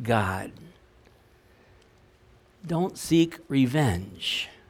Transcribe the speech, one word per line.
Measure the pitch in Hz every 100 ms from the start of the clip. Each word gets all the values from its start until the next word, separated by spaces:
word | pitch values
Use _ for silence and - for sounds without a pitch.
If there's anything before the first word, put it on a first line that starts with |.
God. | 117 117 95 95 - - - - - _ - _ _ _ _ _ _ - _ _ _ _ _ _ _ _ 170
Don't | 165 185 -
seek | - 165 165 - -
revenge. | 139 127 147 139 87 95 - - - - - -